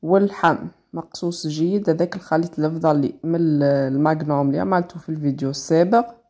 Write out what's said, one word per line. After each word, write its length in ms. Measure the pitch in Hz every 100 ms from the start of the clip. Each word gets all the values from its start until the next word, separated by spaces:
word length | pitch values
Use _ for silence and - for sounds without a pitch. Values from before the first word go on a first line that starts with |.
واللحم 640 | 156 190 202 - 170 151 - - _
مقصوص 540 | 165 - - 175 170 156
جيد، 440 | 151 170 202 196
هذاك 260 | 165 180 180
الخليط 380 | - 160 170
اللي 160 | - 151
فضل 300 | 165 160 147
لي 140 | 139 -
من 100 | 165
ال-، 280 | 165 165 151
الماغنوم 840 | 143 139 135 135 151 156 156 143 139
اللي 140 | 143
عملته 380 | 185 185 175 170
في 100 | -
الفيديو 420 | 156 147 139 135
السابق. 640 | 139 - 160 175 226 240 - _